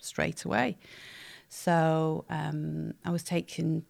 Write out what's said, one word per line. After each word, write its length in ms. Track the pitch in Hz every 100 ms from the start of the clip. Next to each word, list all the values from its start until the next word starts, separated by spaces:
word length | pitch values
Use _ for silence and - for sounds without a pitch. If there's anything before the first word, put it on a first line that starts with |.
straight 440 | - - 156 165 -
away." 320 | 110 214 - - - - - - - -
So, 760 | - - 170 160 160 160 160 -
um, 640 | 156 151 151 156 156 156 - 170
I 60 |
was 120 | 170
taken 640 | - 175 - - 165 160